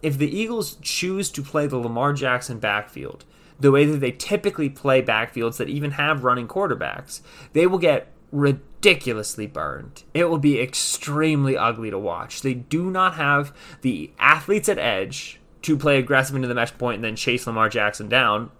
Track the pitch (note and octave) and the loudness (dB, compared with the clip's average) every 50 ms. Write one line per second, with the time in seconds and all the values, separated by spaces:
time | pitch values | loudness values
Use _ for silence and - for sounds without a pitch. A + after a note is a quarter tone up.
0 | - D#3+ C#3 C3+ D3 C#3+ - G3 A3+ A3 A#3+ A3+ G#3 - - - - - - - | -2 -2 0 0 0 -2 0 -2 -4 -2 -2 -4 -4 -6 -8 -10 -8 -6 -4 -4
1 | E3 F3+ F#3 G3 G3+ - - - C#3 C#3 - D#3 D3 D3 C#3 B2+ A#2+ A#2 A#2 A#2 | -2 -2 -2 -2 -4 -4 -6 -8 -10 -4 -2 -2 0 0 -2 -2 -4 -2 -2 0
2 | C3 C#3+ C#3+ C#3 C#3 C3 B2 B2 B2+ - B2 A2 G#2+ G#2+ G2+ G#2 G#2 - - - | 0 0 0 0 0 0 0 0 -2 -6 -8 -4 -2 0 0 0 -2 -6 -12 -12
3 | C2+ A#1+ - - - _ _ _ _ - _ _ C3+ C#3 C3+ C#3 D3 D3 D3+ D3 | -12 -12 -12 -14 -20 _ _ _ _ -20 _ _ 4 6 6 8 6 4 2 0
4 | C#3 B2 B2 - - - G3+ G#3 - G3+ G3 - D#3 C#3 C#3 - - C#3+ C3 C3 | -2 -2 -4 -4 -6 -4 -4 -2 -2 -2 -2 -2 -4 -4 -4 -4 0 4 4 4
5 | B2+ - A2+ G#2+ A2+ A#2 - A#2+ A#2 A#2 A#2 - A#2 - A2 D3 C#3+ D3 C#3+ - | 4 2 0 0 0 -2 -4 -4 -4 -4 -2 -4 -6 -4 -4 -4 -4 -4 -4 -2
6 | D3 D3 D#3 C#3 B2 B2+ B2 B2 A#2+ A2 - F#3+ G3+ F3+ A#2+ - E2 C2 G1+ - | 0 0 0 0 2 0 0 0 -2 -6 -4 -2 -2 -2 -2 -2 -4 -6 -6 -8
7 | - - - - - - - - - - _ D3 E3+ F#3 F#3 F#3 E3 E3+ D3 B2 | -12 -16 -18 -18 -18 -20 -20 -20 -20 -4 _ 2 4 4 4 4 4 4 4 4
8 | - - - - - _ - C#3+ C#3+ C#3 C3+ C#3+ - - - - - G#3 F3+ C#3+ | 0 -6 -20 -20 -20 _ -2 2 4 4 4 2 -2 -18 -12 2 4 4 4 4
9 | - B2+ A#2 G#2+ G#2 - - - G#2+ G#2 - D2+ D#2 D2+ C2 C2+ - - - - | 0 -4 -4 -4 -4 -8 -8 -8 -10 -8 -6 -6 -6 -6 -8 -10 -14 -16 -18 -20
10 | - - - - E3+ E3+ E3 D3+ C#3+ D3 C#3+ A2+ B2+ B2+ - - - - - - | -20 -6 0 0 2 2 2 2 4 2 4 2 0 -4 -4 -4 -4 -4 -4 -6
11 | - D3 C#3+ D3 D#3 D#3+ D#3 C#3+ C#3 C3+ C3 - F2+ A#2 A#2 A2+ A2+ A2 G2 F#2+ | -6 -4 -2 0 2 2 2 2 2 2 2 2 0 0 -2 -2 -6 -6 -4 -4
12 | G#2 F#2+ E2+ F2+ - - - - - C3+ B2+ B2 A#2+ - D3 D#3+ F3 F#3 F#3 F#3 | -4 -4 -4 -6 -8 -10 -12 -6 -4 -4 -4 -4 -4 -2 -2 -2 -2 -2 0 2
13 | F#3 F#3 E3+ D#3+ D3+ C#3+ C#3+ C#3+ C#3+ C#3+ - - - - - - - B2+ A#2 E2 | 0 0 0 0 0 2 2 2 0 -2 -8 -18 -20 -20 -20 -4 -2 -2 -2 -2
14 | D2+ - _ - - C3+ D#3 D#3+ - - G3+ G#3+ - - G2+ - - A#2 G#2+ F#2+ | -6 -12 _ 2 4 4 4 4 2 0 0 0 2 0 -2 0 0 -2 0 -2
15 | G2 G2 C3+ C#3 - - - - - - - - - - D#3 C#3 C#3 D3 C#3+ C3+ | -4 -6 -8 -12 -12 -14 -16 -20 -20 -20 -20 -12 -2 0 0 2 4 4 4 4
16 | B2+ B2 C#3+ C3 C3 C#3 C#3 C3+ C3 B2 A#2+ A#2+ A#2 A#2 - - B2 B2 A#2 G2+ | 4 4 2 2 2 2 -2 -4 -2 -2 0 -2 -2 -2 -4 -6 -4 -4 -4 -4
17 | A#2 A2+ A2 A2+ - - A#2+ B2 - A#2+ A2+ A2+ A2 G#2+ A2 A#2 G#2 G#2+ G#2 - | -4 -6 -6 -4 -2 -2 -2 -2 -2 -4 0 2 2 2 2 2 0 0 -2 -4
18 | G#2+ G2+ A2+ C3 C3 A2 G#2 G#2+ A#2 A2 - _ | -6 0 2 2 4 4 2 0 -2 -6 -14 _